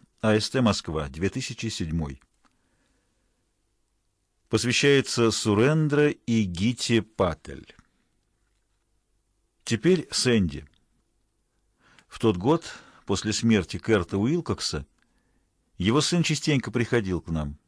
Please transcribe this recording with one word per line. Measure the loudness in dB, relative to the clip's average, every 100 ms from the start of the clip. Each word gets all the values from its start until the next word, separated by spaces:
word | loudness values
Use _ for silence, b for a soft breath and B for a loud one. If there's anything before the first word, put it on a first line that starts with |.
| _ _
А | 0 0
С | 0
Т | 0
Москва. | 2 0 -4 -6 -6
Две | -4 -4
тысячи | -4 -8 -8 -8
седьмой. | -6 -4 -4 -4 -10 _ _ _ _ _ _ _ _ _ _ _ _ _ _ _ _ _ _ _ _ _ _ _
Посвящается | -2 0 2 4 4 2 2 2
Сурендра | 2 2 4 4 4 2 2 2
и | 0 -2 0
Гите | 0 0 -2 -2 0 0
Патель. | 0 -2 -2 -2 -12 -18 -18 -20 _ _ _ _ _ _ _ _ _ _ _ _ _ _ _ _ _ _
Теперь | -6 -2 2 0 0
Сэнди. | -4 2 2 2 -4 -14 _ _ _ _ _ _ _ _ _ _ _ b b b
В | -2
тот | 0 2
год, | 2 0 -2 -20 B B
после | B -4 -2
смерти | 0 2 2 0 -6
Кёрта | 0 2 2 -2
Уилкокса, | 0 -2 -4 -6 -6 -8 -10 _ _ _ _ _ _ _ _ -4
его | 0 2
сын | 2 0
частенько | 0 -2 0 -2 0
приходил | -4 0 0 0 -4
к | -4
нам. | -6 -6 -10